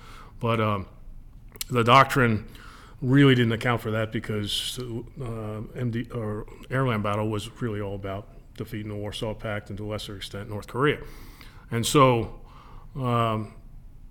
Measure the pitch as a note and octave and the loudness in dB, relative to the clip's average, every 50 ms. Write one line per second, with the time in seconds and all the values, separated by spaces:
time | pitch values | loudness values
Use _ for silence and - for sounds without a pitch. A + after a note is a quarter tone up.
0 | - - - - - - - - - A2+ A#2 - A2 G#2+ G#2 G2 F#2 - - - | -18 -18 -18 -18 -18 -18 -8 -4 0 0 2 2 2 2 0 -2 -4 -8 -14 -16
1 | - - - - - - - - - - - - - - B2 A#2+ A2 A#2+ - - | -16 -16 -14 -16 -16 -16 -18 -18 -18 -16 -14 -12 -6 -2 0 4 6 8 8 8
2 | - - - C#3 B2 A#2 A2 G2+ - - - - - - - - - - - - | 8 8 4 4 4 4 4 2 -2 -6 -14 -18 -18 -18 -18 -20 -20 -20 -10 -4
3 | C#3 B2 C3 C#3 C#3+ C#3 C3 B2 A#2+ A2+ A2+ G#2 - B2+ A#2+ A2+ - A2 G#2+ A2 | 2 6 8 10 10 10 10 8 6 4 2 2 2 0 0 0 0 -2 0 0
4 | A2 A2 A2+ A2+ - - G#2+ G#2+ G#2 G2+ - - - - - B2+ B2 B2 A2+ A#2+ | 0 -2 -2 -4 -4 -4 -2 -2 -2 -2 -2 -4 -4 -4 -6 -8 -8 -6 -6 -8
5 | - - - - C3 A2+ A2+ A2+ G#2+ G#2+ G#2+ G#2+ - - - D#3 B2+ A#2+ A2 A2+ | -8 -10 -10 -10 -8 -6 -6 -6 -6 -6 -6 -8 -8 -8 -6 -4 -4 -2 -2 -2
6 | A2 - - A#2+ A2 G#2+ G#2+ G2+ - - - - - - B2+ C3 C3+ B2+ A2+ G#2+ | -4 -4 -6 -6 -4 -4 -6 -6 -8 -10 -14 -16 -8 -4 -2 0 0 0 0 0
7 | G#2 G#2 G#2 G#2+ G#2+ A2 G#2+ G#2 G#2 A2+ - - B2+ A#2 G#2 G#2 G#2 G2 G2+ G2 | 0 0 0 0 0 0 -2 -4 -6 -8 -8 -6 -4 -4 -4 -4 -6 -6 -6 -6
8 | G2 G2 F#2+ G2+ - - - - - - - - A2 - - G#2+ G#2 G#2+ G#2 G#2 | -6 -6 -6 -8 -8 -12 -16 -20 -20 -14 -12 -10 -10 -8 -8 -8 -8 -6 -6 -6
9 | G#2 G#2 - - A#2+ A2 G#2+ - - A2 G#2 G#2 - - G#2 G2 G#2+ G#2+ G#2+ G2+ | -6 -6 -6 -6 -6 -6 -6 -6 -6 -6 -4 -6 -6 -8 -8 -8 -6 -6 -6 -6
10 | - - G#2 F#2+ - - - G2+ G2+ G2 G#2 G2+ F#2 - - A#2+ C#3 D3+ B2 - | -6 -8 -10 -10 -10 -10 -10 -10 -8 -8 -8 -8 -8 -6 -2 2 2 2 2 0
11 | - - - - - - - - - - - - - - A#2 A#2 A2+ - - D3+ | -4 -12 -14 -16 -16 -18 -18 -18 -18 -18 -18 -18 -8 -4 -2 -2 0 4 6 8
12 | C3+ C3 B2 A#2 G2+ E2 - - - - - - - - - - - - - C#3 | 8 8 8 4 2 -2 -6 -12 -16 -18 -18 -20 -18 -18 -18 -18 -16 -12 -8 -4
13 | B2+ B2 A#2+ A#2 A#2 A2+ A2 A2 G#2+ - - - - - - - - - - - | 0 2 2 2 4 2 2 0 -4 -6 -10 -16 -18 -18 -18 -18 -18 -18 -18 -18
14 | - - | -18 -18